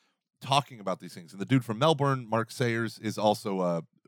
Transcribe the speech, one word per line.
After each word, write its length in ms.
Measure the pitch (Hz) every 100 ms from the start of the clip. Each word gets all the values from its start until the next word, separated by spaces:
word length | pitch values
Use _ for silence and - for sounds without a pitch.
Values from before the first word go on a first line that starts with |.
| _ _ _ _
talking 400 | 123 139 135 123
about 200 | 95 -
these 140 | 87
things. 180 | 95 80
And 80 | 98
the 40 | 95
dude 200 | 131 120
from 140 | 110
Melbourne, 480 | 151 151 139 135 113
Mark 220 | 113 110
Sayers, 480 | - 120 117 113 -
is 180 | 110 101
also 440 | 107 104 107 95
a, 220 | 90 85 80 _